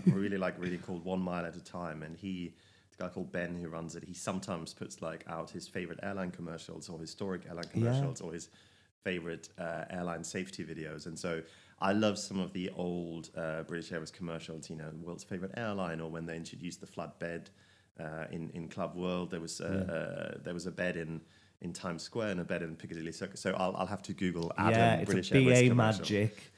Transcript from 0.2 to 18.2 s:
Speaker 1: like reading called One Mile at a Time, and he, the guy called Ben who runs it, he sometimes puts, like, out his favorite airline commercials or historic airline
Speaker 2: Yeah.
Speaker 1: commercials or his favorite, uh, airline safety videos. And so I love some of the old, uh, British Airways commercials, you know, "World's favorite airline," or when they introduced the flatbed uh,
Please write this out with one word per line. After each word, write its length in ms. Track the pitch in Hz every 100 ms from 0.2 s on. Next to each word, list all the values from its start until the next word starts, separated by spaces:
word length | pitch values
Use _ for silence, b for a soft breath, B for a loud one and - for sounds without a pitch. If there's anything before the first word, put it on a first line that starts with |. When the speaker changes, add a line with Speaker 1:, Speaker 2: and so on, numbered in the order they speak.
| 101 98
Speaker 1:
like 220 | 90 87
reading 200 | 90 87
called 260 | - 87 87
One 160 | 92
Mile 240 | 90 87 85
at 100 | 87
a 80 |
Time, 380 | - 90 87 78
and 160 | 78 82
he, 380 | 101 92 85 - b b b
the 140 | -
guy 60 | 90
called 220 | 92 87
Ben 240 | 90 90 87
who 120 | 85
runs 260 | 82 85 85
it, 80 |
he 120 | 82 90
sometimes 580 | - 95 95 87 82
puts, 280 | - 90 -
like, 220 | 82 80 -
out 240 | 82 80
his 160 | 90 -
favorite 320 | 98 87 -
airline 300 | 101 98 90
commercials 580 | 87 85 82 - 82 80
or 100 | 82
historic 460 | 80 - 98 90 -
airline 180 | 85 85 -
Speaker 2:
Yeah. 160 | 117
Speaker 1:
commercials 300 | 131 139 127
or 120 | 90
his 160 | 82 - B B B B _
favorite, 460 | 101 90 82 82 - -
uh, 280 | 85 82 -
airline 340 | 90 87 82
safety 400 | 85 95 92 -
videos. 420 | 80 80 78 78 85
And 100 | 80
so 240 | 90 82 80 B B B
I 140 | 98
love 240 | 104 107 95
some 200 | - 95
of 140 | 90
the 160 | 92 90
old, 580 | 85 90 87 85 82 80 -
uh, 280 | 80 80
British 280 | 76 85 80
Airways 200 | 85 80
commercials, 580 | - 85 82 82 80 76
you 60 | 80
know, 160 | 78 78
"World's 220 | 85 85
favorite 280 | - 95 95 -
airline," 420 | 113 101 87 82
or 100 | 82
when 160 | 82 85
they 80 | 82
introduced 460 | 82 - 87 -
the 60 | -
flatbed 600 | - 80 - 85 85 - - b b b -
uh, 260 | 80 80